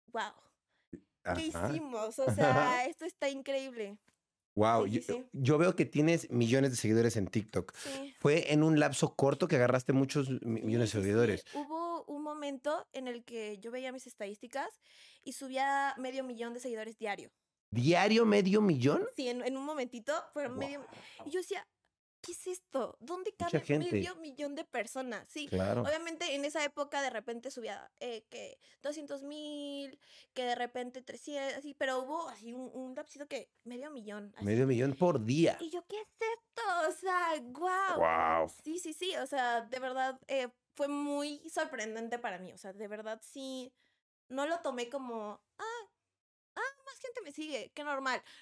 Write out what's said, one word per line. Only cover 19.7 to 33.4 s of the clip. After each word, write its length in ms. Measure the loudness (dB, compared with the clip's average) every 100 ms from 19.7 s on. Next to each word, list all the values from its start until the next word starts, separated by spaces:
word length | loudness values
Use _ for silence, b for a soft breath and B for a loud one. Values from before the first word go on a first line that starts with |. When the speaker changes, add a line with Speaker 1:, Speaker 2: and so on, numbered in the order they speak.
| -4 -6 -6 -4 -4 -4
Speaker 1:
fueron 260 | -6 -6 -4
medio 280 | -6 -6 -12 B B B
Speaker 2:
Guau. 60 |
Speaker 1:
Y 60 | -6
yo 100 | -4
decía, 280 | -4 -6 -8 _ _ _ _ _
"¿Qué 120 | -12
es 140 | -10 -8
esto? 500 | -8 -6 -4 -4 -6
¿Dónde 340 | -10 -8 -8 -6
Speaker 2:
Mucha 180 | -2 -2
Speaker 1:
cabe 60 | 0
Speaker 2:
gente. 300 | 0 2 0
Speaker 1:
medio 180 | -2 -6
millón 380 | -12 -8 -6
de 100 | -6
personas?". 640 | -6 -6 -6 -6 -8 -8 -10
Sí, 200 | -10 -4
Speaker 2:
Claro. 340 | -2 0 0
Speaker 1:
obviamente 500 | 0 -2 -4 -6 -4
en 100 | -2
esa 200 | -2 -2
época 380 | -2 -2 -4 -2
de 80 | -2
repente 400 | -4 -6 -8 -8
subía, 420 | -8 -8 -10 -14 _
eh, 260 | -8 -8 -10
que 300 | -12 -12 -14 b b
doscientos 400 | -8 -6 -8 -8
mil, 760 | -8 -8 -8 -6 -6 -8 -10 -14 b b b
que 100 | -4
de 100 | 0
repente 480 | 0 0 -4 -6 -8
trescientos, 560 | -12 -12 -6 -4 -2 -4
así, 160 | -8
pero 260 | -2 0 0
hubo 260 | 0 -4 -4
así 240 | -10 -10
un, 160 | -10 -10
un 200 | -8 -10
lapsito 340 | -10 -12 -12 -8
que 220 | -8